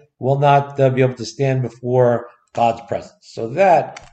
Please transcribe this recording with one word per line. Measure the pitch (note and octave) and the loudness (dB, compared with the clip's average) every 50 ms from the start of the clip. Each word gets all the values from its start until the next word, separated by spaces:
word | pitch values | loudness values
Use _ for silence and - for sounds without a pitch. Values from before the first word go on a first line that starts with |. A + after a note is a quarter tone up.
| _ _ _ _ | _ _ _ _
will | A#2+ C3 C#3 C#3 | -2 -2 0 2
not, | D3 C#3+ C#3+ C#3 C#3 - - - | 2 4 4 2 2 -2 -2 0
uh, | C3+ C3 | 0 2
be | A#2+ B2+ | 2 2
able | C3 B2+ B2 | 0 0 0
to | - A2+ | -6 -12
stand | - - - C#3 C3+ C3 C3 | -12 -6 -4 -2 -2 -2 -2
before | B2 A2+ - - B2+ A#2+ B2 B2+ B2 A#2+ A#2+ A2+ - - - _ _ _ | -4 -6 -8 -10 -6 -2 0 2 2 2 2 0 -4 -10 -20 _ _ _
God's | - A#2 A#2 A#2 A2+ A2+ | -4 0 0 0 0 -2
presence. | - - A2 F2+ E2 - _ _ | -8 -10 -10 -10 -10 -14 _ _
So | _ - - A#2+ A2+ A2+ | _ -18 -12 -10 -10 -8
that | C3 E3+ G3 F#3+ E3 D3 - - - - - - | -2 2 4 4 4 2 2 -4 -12 -18 -20 -20